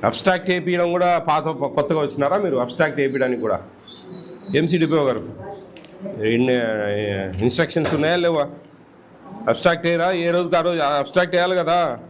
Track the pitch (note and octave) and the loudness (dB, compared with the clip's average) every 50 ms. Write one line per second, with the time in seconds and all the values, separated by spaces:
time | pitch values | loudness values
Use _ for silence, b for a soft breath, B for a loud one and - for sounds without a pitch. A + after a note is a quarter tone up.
0 | - G#2+ A#2 - - G3 F#3 F3+ F3+ F#3 F3+ F3+ D#3 F3+ F3 F3 F3 F3 E3+ F3+ | 0 0 0 2 2 2 2 2 0 -2 -2 -2 0 0 0 2 2 2 2 2
1 | F3+ F3+ F3 E3 - D#3+ D3+ D#3 D3 D#3+ D#3+ C3+ C#3+ C3+ C#3 D3+ C#3+ C#3+ E3 D#3 | 2 2 2 2 2 2 0 2 2 -2 -4 -2 -4 -2 0 0 0 2 0 0
2 | D3 C#3 - C#3 C#3 C#3+ F3 G3+ G3+ F#3 C#3 B2+ B2 A#2+ - - E3 D3+ - D3 | 0 -2 0 0 0 2 2 2 0 0 0 0 -2 -2 0 0 0 0 2 0
3 | C#3 C3+ C3 C#3 B2+ B2+ B2 A#2 - A2 G2 - - - - - - - - - | 0 0 2 0 0 0 0 -2 0 -2 -2 -2 -4 -10 -20 -20 -20 -20 -20 -20
4 | - - - - - - - - - - - C#3+ D#3+ E3 E3+ F3 D#3+ D3+ D#3 D#3+ | -18 -18 -16 -16 -16 -18 -18 -18 -12 -2 0 0 2 2 2 2 2 4 2 2
5 | D3 C3+ A#2+ A2 G#2+ G#2+ G#2+ - - - - - - - - - - - - - | 2 2 0 -2 -4 -10 -14 -14 -14 -14 -14 -14 -16 -18 -20 -20 -20 -20 -20 -14
6 | G3 G3 G3 C3+ G#2+ A2 A2+ A#2 B2+ B2+ B2+ B2 A#2+ A2+ A2 G#2+ G#2 G#2 G#2 G#2 | -12 -10 -8 -2 0 2 2 4 4 2 2 0 0 -2 -2 -2 -2 -2 -2 -2
7 | G#2+ G#2 G2+ G2 G2 F#2+ F#2 F#2 G#2+ B2 A#2+ - E3 D#3 - E3+ D#3 - E3 D3+ | -2 -2 -2 -4 -4 -6 -4 0 0 0 2 2 -2 0 0 -2 -2 0 0 0
8 | D3 D#3 E3+ F3+ E3+ E3+ E3 D#3 C#3+ C#3 - - - - - - - - - - | 0 2 0 2 2 0 0 0 -2 -2 -6 -16 -20 -20 -20 -20 -20 -20 -20 -20
9 | - - - - - - - - - - A#2 - - F3+ E3+ E3 E3+ E3+ E3+ E3+ | -20 -20 -20 -20 -20 -18 -16 -8 -2 -2 0 2 2 0 0 2 0 0 0 2
10 | E3 F3+ F#3+ F3 E3+ E3+ E3+ F3 F3+ E3+ F3 E3+ E3 F3 F3 E3 D3+ C#3 D3 C#3+ | 2 0 0 0 0 2 2 2 0 2 0 2 2 2 0 0 0 2 2 0
11 | C#3 C#3 - F3+ F3+ F3 F#3 F3 F3 F#3 F#3 F3+ E3+ D#3 E3+ F3 F3 D3+ A#2+ A2 | 0 0 2 0 0 2 2 0 2 2 2 0 2 2 2 2 2 0 -2 -6
12 | - - | -10 -18